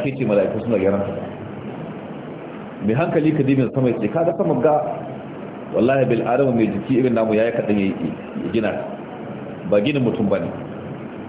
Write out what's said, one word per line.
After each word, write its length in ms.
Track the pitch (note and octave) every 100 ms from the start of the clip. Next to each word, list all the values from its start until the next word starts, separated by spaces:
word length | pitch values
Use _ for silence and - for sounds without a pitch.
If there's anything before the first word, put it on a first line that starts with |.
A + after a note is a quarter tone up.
kece 200 | C#3 C3+ A2
mala'iku 360 | G#2 - A2
suna 140 | A2+ G#2
gyaran 240 | F#2+ G2+
ta 100 | G2
ba. 120 | - - - - - - - - - - - - - - - - - G#2
Mai 80 |
hankali 380 | A#2+ F3+ E3 D3+
ka 100 | D3+
dibin 280 | C3 C3+ A2
sama 160 | C3 B2+
ya 80 | G#2+
ce, 80 | -
"Ka 160 | D#3+
ga 100 | E3+ E3+
sama 160 | E3+ B2+
ga, 140 | D3+ D3+ - - - - - - - - -
wallahi 320 | F2 A#2+ C3+ B2+
bil 160 | A2+
adama 300 | - B2+ C3+
mai 140 | A#2 F3
jiki 300 | G2 - A#2+
irin 120 | B2+
namu 200 | A2+ A2
ya 120 | G#2+ A#2
yi 60 |
kaɗan 260 | - - G#2
ya 60 | G2
yi, 80 | - - - - - E2
ya 60 |
gina." 180 | A2+ G#2+ - - - - - - - - - E2+
Ba 120 | G#2
ginin 220 | B2 C#3+ A#2+
mutum 240 | G#2 G2+
ba 80 | F#2+
ne. 80 | E2+ - - - - - - -